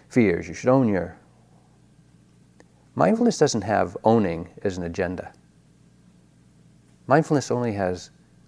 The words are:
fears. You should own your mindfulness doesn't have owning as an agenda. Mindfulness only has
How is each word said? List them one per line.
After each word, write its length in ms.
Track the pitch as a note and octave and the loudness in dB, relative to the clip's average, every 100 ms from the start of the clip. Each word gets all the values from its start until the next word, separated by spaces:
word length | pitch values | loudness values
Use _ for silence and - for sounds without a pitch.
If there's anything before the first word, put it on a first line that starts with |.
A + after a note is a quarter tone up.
| _ | _
fears. 400 | B2+ G#2 E2+ E2+ | 2 2 0 -6
You 60 | |
should 160 | E2 A#2+ | -4 2
own 180 | C3+ A#2+ | 2 2
your 300 | F#2+ E2+ - _ _ _ _ _ _ _ _ _ _ _ _ _ _ _ _ _ | -2 -4 -12 _ _ _ _ _ _ _ _ _ _ _ _ _ _ _ _ _
mindfulness 440 | - D#3+ A3 A#3+ - | 0 2 2 2 2
doesn't 240 | D3 A2+ | 2 0
have 340 | G2 G2+ F#2 G2+ | -2 0 -2 0
owning 440 | A2 A2+ G2 E2 E2 - | 2 2 2 -4 -10 -8
as 160 | G2+ F2+ | -6 -6
an 60 | |
agenda. 480 | E2+ E2+ F2+ F#2 - - _ _ _ _ _ _ _ _ _ _ _ _ _ _ _ _ - | -6 -4 -6 -6 -12 -20 _ _ _ _ _ _ _ _ _ _ _ _ _ _ _ _ 2
Mindfulness 440 | C#3+ D#3 D3 - | 2 4 0 0
only 220 | B2 A#2+ | -2 -2
has 380 | G2+ F#2 F2+ - _ _ _ | -2 -2 -4 -10 _ _ _